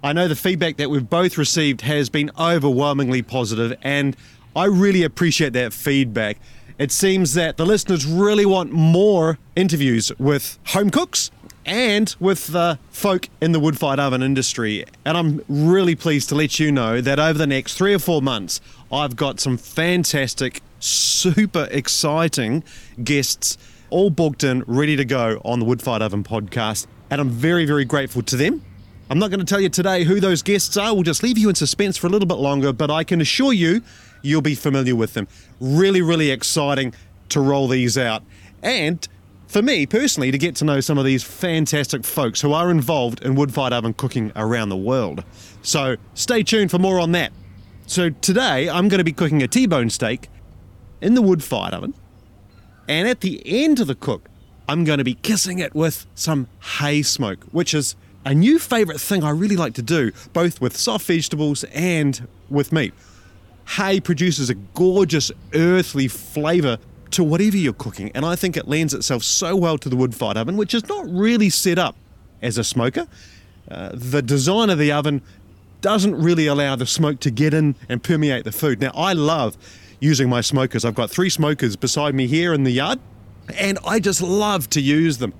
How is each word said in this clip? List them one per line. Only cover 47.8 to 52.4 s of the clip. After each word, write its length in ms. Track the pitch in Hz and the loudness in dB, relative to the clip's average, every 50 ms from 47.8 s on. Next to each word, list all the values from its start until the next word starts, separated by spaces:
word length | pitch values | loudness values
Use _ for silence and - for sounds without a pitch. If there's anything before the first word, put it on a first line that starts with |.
| - | -14
So 240 | - - 185 175 170 | -6 -2 0 0 0
today 580 | 147 - - - 185 220 262 233 151 131 147 170 | -2 -2 0 2 2 2 2 2 2 0 0 0
I'm 200 | 147 175 180 208 | 0 2 2 4
gonna 160 | 185 190 175 | 4 4 2
be 100 | 165 147 | 0 0
cooking 300 | - 180 151 151 151 131 | 0 0 2 2 2 2
a 40 | 120 | 2
T-bone 440 | - 240 262 214 165 139 120 113 | 2 2 2 4 2 2 0 0
steak 380 | - - 127 110 120 131 - - - - - - - - - - - - - - - - | -2 -2 -2 -4 -4 -6 -8 -16 -20 -20 -20 -20 -20 -20 -20 -20 -20 -20 -20 -20 -16 -4
in 140 | - 190 233 | 2 4 4
the 80 | 254 | 6
wood-fired 540 | 226 190 185 160 143 - 127 110 92 87 - | 6 4 4 2 0 -4 -4 -4 -4 -4 -6
oven. 180 | 87 90 - 285 - - - - - - - - - | -6 -8 -8 -10 -12 -18 -20 -20 -20 -20 -20 -20 -20